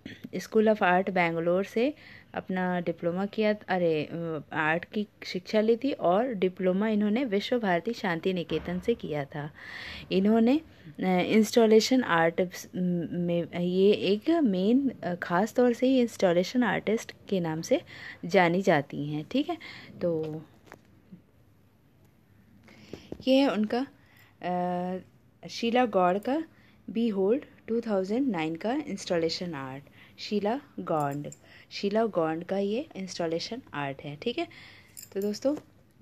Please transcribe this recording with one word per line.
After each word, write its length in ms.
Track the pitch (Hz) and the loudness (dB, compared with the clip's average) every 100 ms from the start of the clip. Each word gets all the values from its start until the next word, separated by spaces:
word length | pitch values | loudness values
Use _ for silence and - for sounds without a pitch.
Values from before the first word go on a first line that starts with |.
| - - - - | -18 -16 -12 -10
स्कूल 340 | - 220 214 | -2 2 4
of 140 | 214 | 4
आर्ट 260 | 185 180 196 | 4 4 2
बैंगलोर 540 | 180 170 165 170 180 | 2 0 0 0 0
से 300 | 196 226 254 302 - - - | 0 0 -2 -2 -14 -20 -12
अपना 460 | - - 185 180 180 | -10 -6 -4 -2 -2
डिप्लोमा 460 | 175 170 175 180 202 | -2 -4 -4 -2 -4
किया, 300 | - 214 214 - | 0 0 0 -2
अरे, 420 | 185 175 156 - | 0 2 0 -2
अ, 280 | 170 165 156 - | -6 -6 -6 -6
आर्ट 320 | 151 156 165 - | -2 0 0 -2
की 220 | 214 208 _ - | -6 -6 _ -10
शिक्षा 360 | 185 - 214 | -10 -2 0
ली 160 | 214 226 | 2 2
थी 140 | 269 | 0
और 420 | - 170 185 262 | 0 2 2 2
डिप्लोमा 540 | 208 185 185 185 185 220 | 0 -2 0 0 2 2
इन्होंने 380 | 214 208 214 277 | 2 2 0 0
विश्व 340 | 196 - 247 | -2 0 0
भारती 340 | 208 175 170 | 2 0 0
शांति 400 | 233 202 165 190 | -4 -2 -2 0
निकेतन 460 | 185 160 156 156 180 | -2 -2 -4 -4 -4
से 140 | 202 | -2
किया 320 | 233 170 147 139 | -2 -2 -6 -6
था। 280 | 151 147 - - - - - - | -8 -10 -12 -16 -14 -14 -14 -2
इन्होंने, 500 | 180 196 226 226 294 - - 165 - | 2 4 4 4 2 -2 -14 -18 -4
अ, 60 | 185 | 0
इंस्टॉलेशन 1000 | 185 170 208 208 - 220 220 220 262 | 2 4 4 4 4 6 6 6 2
आर्ट 380 | - 170 165 165 180 - - - 180 175 160 | 4 4 4 2 -2 -4 -12 -4 -2 0 -2
में, 480 | 175 175 175 165 175 | -2 0 0 -2 -4
ये 340 | 175 180 196 | 0 4 6
एक 360 | 202 151 214 311 | 6 2 0 2
मेन, 600 | 339 269 185 196 247 277 | 2 4 2 4 4 2
अ, 260 | - 170 175 | -2 -6 -6
ख़ास 380 | - 175 220 | 0 2 2
तौर 200 | - 247 | 4 4
से 140 | 233 254 | 4 4
ये 140 | 262 | 4
इंस्टॉलेशन 640 | 240 - 190 175 185 254 | 2 2 4 4 2 2
आर्टिस्ट 480 | 233 160 - 220 - - - | 2 2 0 -2 -4 -14 -4
के 100 | 196 | -2
नाम 220 | 165 160 | -2 -4
से 200 | 170 294 - - - - 180 | 0 0 -2 -14 -18 -12 0
जानी 360 | 190 170 175 | 4 4 4
जाती 440 | 196 156 139 147 147 | 4 2 2 -6 -6
हैं, 220 | 147 156 | -6 -2
ठीक 180 | 262 302 | -2 -2
है। 80 | 339 - - - - | -6 -10 -18 -20 -6
तो 400 | 175 160 156 156 151 _ - - _ _ _ - _ _ _ _ _ _ _ _ _ _ _ _ _ - - - - - - - - | -2 -2 -4 -8 -14 _ -20 -20 _ _ _ -20 _ _ _ _ _ _ _ _ _ _ _ _ _ -20 -20 -20 -18 -18 -14 -6 2
ये 80 | 262 | 4
है 160 | 277 | 4
उनका, 360 | 196 214 240 277 - _ - - _ | 2 0 -2 -4 -10 _ -20 -20 _
अ, 1040 | 175 180 180 180 180 185 - _ _ _ 180 | -4 -2 -2 -2 -4 -8 -12 _ _ _ -16
शीला 380 | - 233 240 254 | -6 0 2 2
गौड़ 320 | 202 180 190 | 2 2 2
का 260 | 233 294 311 - - - - | -2 -4 -6 -12 -20 -20 -10
Behold 480 | 202 233 196 190 269 - - - | -4 -2 0 0 0 -2 -16 -6
टू 140 | 226 | -6
थाउजेंड 460 | 233 196 190 226 277 | -2 -2 0 0 0
नाइन 280 | 180 156 165 | -2 -4 -4
का 180 | 208 | -4
इंस्टॉलेशन 840 | 277 - 190 - 175 165 - 180 147 | -4 -4 -8 -2 0 0 -2 -6 -8
आर्ट। 280 | 135 135 - - - - | -10 -12 -16 -20 -20 -18
शीला 420 | - 208 196 254 - - | -6 -2 -2 -4 -6 -12
गौंड, 520 | 180 160 143 143 147 - - - - | -4 -2 -2 -4 -10 -14 -20 -20 -18
शीला 360 | - 202 208 226 | -6 -2 0 0
गौंड 380 | 180 160 160 | 0 -2 -2
का 140 | 175 196 | -4 -2
ये 300 | 202 220 320 190 | -2 -4 -6 -10
इंस्टॉलेशन 640 | 190 - 170 165 - 233 - | -10 -6 -4 -4 -6 -10 -10
आर्ट 280 | 143 139 139 | -8 -6 -8
है, 140 | 143 147 | -12 -8
ठीक 240 | - 240 | -6 -6
है। 80 | 339 - - - - - - | -8 -10 -20 -20 -20 -20 -12
तो 80 | 196 | -6
दोस्तों, 340 | 202 208 269 302 - _ _ _ | -6 -4 -2 -4 -8 _ _ _